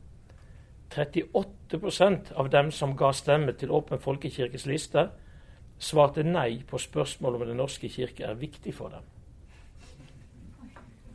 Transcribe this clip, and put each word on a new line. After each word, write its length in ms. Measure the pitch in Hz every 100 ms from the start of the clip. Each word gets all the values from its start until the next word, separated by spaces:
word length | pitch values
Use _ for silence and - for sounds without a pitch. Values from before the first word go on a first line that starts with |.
| - - - - - - - - -
trettiåtte 840 | - 143 175 - - 196 - - 165
prosent 480 | 196 - 190 180 - -
av 120 | 135
dem 160 | 147 151
som 220 | 147 139 135
ga 120 | 139
stemme 420 | 135 - 147 143 -
til 160 | -
Åpen 280 | 151 147 135
Folkekirkes 680 | - 139 139 - 123 127 139
liste, 380 | 151 - 151 190 - - - - - - -
svarte 420 | - 156 143 143
nei 360 | 151 175 120 117 -
på 100 | 131
spørsmål 600 | - 151 139 - 135 120
om 80 | 117
Den 100 | 120
norske 320 | 139 - 123
kirke 380 | - 127 - -
er 80 | 110
viktig 360 | 147 - - -
for 180 | 107
dem. 160 | - - - - - - - - - - - - - - - - - - - - - -